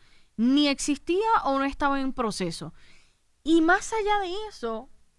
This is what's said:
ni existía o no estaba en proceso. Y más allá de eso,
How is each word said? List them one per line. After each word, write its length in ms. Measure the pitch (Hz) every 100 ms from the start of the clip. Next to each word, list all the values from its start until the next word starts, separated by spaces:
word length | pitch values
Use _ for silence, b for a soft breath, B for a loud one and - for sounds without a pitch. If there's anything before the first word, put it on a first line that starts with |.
| b b b -
ni 280 | 240 277 294
existía 600 | 277 - 277 - 359 440 453
o 140 | - 269
no 80 | 277
estaba 340 | 269 285 277
en 140 | 269
proceso. 580 | 262 226 - 180 165 160 b b b b b _ _
Y 160 | 285 330
más 320 | 320 381 -
allá 280 | 440 403 415
de 140 | 370 381 427
eso, 400 | - 226 220 262 - _